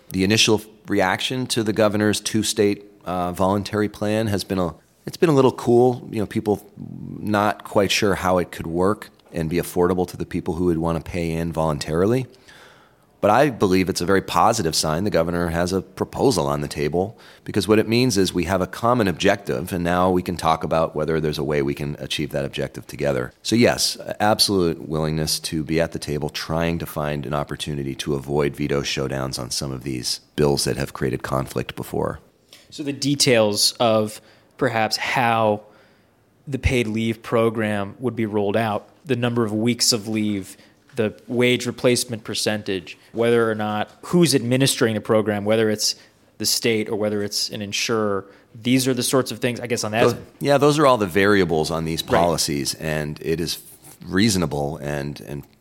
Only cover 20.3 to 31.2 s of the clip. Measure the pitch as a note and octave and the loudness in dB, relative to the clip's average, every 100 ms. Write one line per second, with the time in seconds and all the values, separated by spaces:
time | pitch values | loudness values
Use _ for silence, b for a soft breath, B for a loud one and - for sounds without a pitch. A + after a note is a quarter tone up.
20.3 | E2+ D#2+ D#2+ D#2+ D#2+ D#2+ D2 D2+ D#2+ D#2 | -2 0 0 0 0 0 -2 -2 0 0
21.3 | D2 C#2+ D2 C#2 C#2+ C#2+ C#2+ C2+ - C#2+ | -2 -2 0 0 -2 -6 -8 -8 -6 -4
22.3 | C#2+ C#2 - C2+ C#2 - B1+ C#2 C2 B1 | -4 -6 -6 -8 -8 -14 -4 -2 -2 -4
23.3 | - - A#2 A2 C2 - - - - G#2 | -8 0 4 4 4 0 -4 -8 0 2
24.3 | G#2+ - G2 E2+ D#2 - D#2 D#2 D#2 D#2 | 2 2 2 2 0 -4 -2 -2 0 -2
25.3 | - - D#2+ D2 D#2+ E2 D#2+ - D2 D2 | -4 -4 -6 -2 0 0 -2 -6 -4 -4
26.3 | - - D#2+ E2+ E2+ D2+ - D2+ D2 B1 | -6 -4 -2 0 -2 -6 -6 -4 -4 -4
27.3 | D2 C#2+ D2 - D2 C#2 C2 - C#2 C2 | -4 -4 -8 -6 -6 -6 -6 -4 -4 -2
28.3 | C#2+ C#2+ C#2 D2 C#2 C#2 - C2+ C2+ C2 | 0 0 -2 -2 -2 -2 -4 -4 -4 -6
29.3 | B1+ B1 - C#2 C2 B1+ B1+ B1 - _ | -6 -8 -6 -6 -8 -8 -8 -6 -8 _
30.3 | - D2 C#2 C2+ A#1+ C2+ - C2+ B1+ | 0 2 2 0 -2 -4 -4 -4 -4